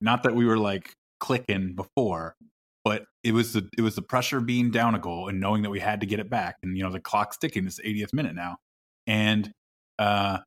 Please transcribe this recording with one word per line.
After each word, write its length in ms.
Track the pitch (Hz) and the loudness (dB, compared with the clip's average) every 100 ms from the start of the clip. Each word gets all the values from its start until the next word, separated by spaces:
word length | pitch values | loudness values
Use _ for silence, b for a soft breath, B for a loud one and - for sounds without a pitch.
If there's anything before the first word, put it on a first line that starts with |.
Not 220 | 110 123 | 0 2
that 100 | 127 117 | 2 4
we 100 | 120 | 4
were, 120 | 110 | 4
like, 360 | 104 98 - - _ _ | 2 -2 -8 -20 _ _
clicking 560 | - 123 - 95 92 90 | -2 -2 0 -2 -2 -6
before, 600 | - - 110 82 82 - - _ _ _ 107 | -4 -2 0 -2 -6 -12 -20 _ _ _ -2
but 200 | 107 - _ | -2 -6 _
it 100 | 117 | 2
was 200 | 113 117 | 4 4
the, 140 | 107 92 - | 0 0 0
it 40 | |
was 140 | 110 101 | 0 0
the 60 | |
pressure 360 | - 127 127 139 | -2 0 0 -2
of 80 | 120 | 0
being 260 | 123 120 | 2 2
down 240 | 117 117 104 | 4 2 2
a 40 | |
goal 280 | 87 95 92 | -2 -6 -4
and 120 | 95 | -2
knowing 240 | 98 107 | 2 2
that 60 | 104 | 0
we 100 | 101 | -2
had 200 | 107 104 | -2 -2
to 60 | 101 | -2
get 140 | 107 | -4
it 100 | 101 | -2
back. 260 | 120 98 - | -4 -4 -6
And, 140 | 92 92 | -6 -4
you 60 | |
know, 80 | 95 | -4
the 80 | 90 | -6
clock's 360 | - 104 104 - | -2 -2 -2 -4
ticking. 280 | 156 104 95 | -4 -2 -4
This 140 | - | -4
eightieth 300 | 107 104 104 | -4 -4 -2
minute 220 | 131 87 87 | -2 -2 -6
now. 220 | 90 90 _ _ _ _ - | -10 -10 _ _ _ _ 0
And, 440 | 107 107 107 104 - _ _ _ - | 2 4 2 0 -8 _ _ _ 0
uh, 400 | 104 101 98 95 | 2 2 2 -2